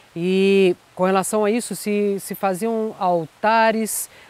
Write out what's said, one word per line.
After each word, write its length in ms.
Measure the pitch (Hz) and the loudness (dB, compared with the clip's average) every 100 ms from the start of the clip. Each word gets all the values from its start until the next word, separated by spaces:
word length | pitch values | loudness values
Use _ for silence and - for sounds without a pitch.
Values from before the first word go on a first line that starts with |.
| _ | _
E 600 | 165 180 190 196 196 185 180 _ | -6 0 2 4 4 4 0 _
com 120 | - | -2
relação 400 | 185 190 - 214 | 0 0 0 0
a 40 | 208 | 0
isso, 240 | 233 - | 0 -4
se, 440 | 190 208 208 202 196 | -8 -4 -2 -2 -4
se 160 | - | -8
faziam 580 | 196 196 180 226 226 220 - | -4 -2 -2 -4 -4 -6 -4
altares, 1080 | 185 175 156 _ 214 226 226 220 214 - - - | -2 0 -4 _ 0 4 2 2 -4 -6 -10 -16